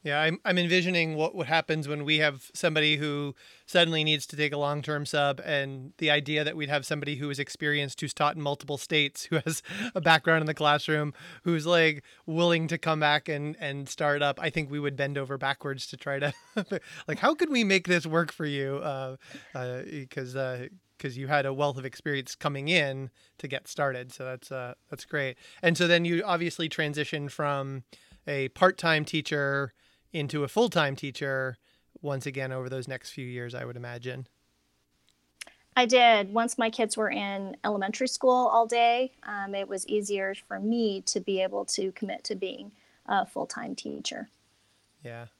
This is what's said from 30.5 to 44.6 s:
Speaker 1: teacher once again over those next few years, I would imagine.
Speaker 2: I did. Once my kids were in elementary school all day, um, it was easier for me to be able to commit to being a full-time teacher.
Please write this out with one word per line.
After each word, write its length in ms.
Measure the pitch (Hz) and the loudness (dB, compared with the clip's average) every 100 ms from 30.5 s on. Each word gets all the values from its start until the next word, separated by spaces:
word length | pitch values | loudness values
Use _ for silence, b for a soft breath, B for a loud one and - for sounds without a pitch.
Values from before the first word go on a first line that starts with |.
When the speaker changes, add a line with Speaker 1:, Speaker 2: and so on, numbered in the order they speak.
| - 233 175 143 135 | 2 4 4 0 0
Speaker 1:
teacher 600 | 143 127 139 135 131 123 _ _ _ - | -8 -4 -4 -2 -4 -6 _ _ _ -10
once 240 | 147 135 143 | -6 -4 -4
again 260 | 135 131 | -6 -6
over 160 | 131 127 | -6 -6
those 200 | 131 127 | -8 -8
next 240 | 131 - | -10 -10
few 140 | - 127 | -12 -10
years, 280 | 123 120 | -8 -8
I 100 | 123 | -8
would 140 | 120 120 | -10 -10
imagine. 500 | 120 120 123 127 127 _ _ _ _ _ _ _ _ _ _ _ - b b - | -10 -10 -10 -10 -12 _ _ _ _ _ _ _ _ _ _ _ -20 b b 4
Speaker 2:
I 100 | 247 | 6
did. 480 | 247 240 226 196 | 8 10 8 4
Once 240 | 214 233 - | 0 0 0
my 120 | 226 | -2
kids 260 | 226 220 226 | 2 -2 0
were 140 | 214 | -2
in 440 | - 202 196 196 - | -2 -4 -4 -8 -6
elementary 440 | 208 208 196 214 262 | -2 -2 -2 -2 -2
school 400 | - 262 247 240 | 2 4 6 6
all 180 | 226 226 | 4 4
day, 460 | 233 233 240 262 _ | 4 4 4 0 _
um, 300 | - 208 196 196 | -10 -8 -4 -4
it 120 | 196 | -4
was 200 | 196 - | -6 -2
easier 460 | 214 202 202 190 196 - | -2 0 -2 -2 -6 -10
for 120 | 196 | -4
me 420 | 202 240 220 190 | 0 2 2 0
to 180 | - 208 | -2 -4
be 220 | 185 190 | 0 0
able 220 | 190 202 196 | 0 -2 -4
to 260 | - 190 | -2 -2
commit 320 | - 196 202 - | -4 -6 -6 -6
to 100 | 190 | -6
being 360 | 185 - 202 b b b - | -6 -8 -14 b b b -2
a 200 | 202 - | 0 0
full-time 500 | - - - - - | -4 -6 -8 -8 -8
teacher. 540 | - - - - 220 _ _ _ | -8 -8 -8 -8 -12 _ _ _